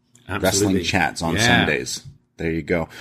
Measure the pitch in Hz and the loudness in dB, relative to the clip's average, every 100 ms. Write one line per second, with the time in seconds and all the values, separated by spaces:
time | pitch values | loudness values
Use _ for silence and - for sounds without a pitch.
0 | _ _ - 92 92 95 101 92 85 95 | _ _ -10 -2 0 2 2 2 0 2
1 | 76 - 82 90 117 120 92 69 64 - | 0 0 -2 0 4 4 2 0 -4 -10
2 | - - _ - 82 82 73 87 80 - | -14 -20 _ -6 -4 -4 -2 -2 -2 -8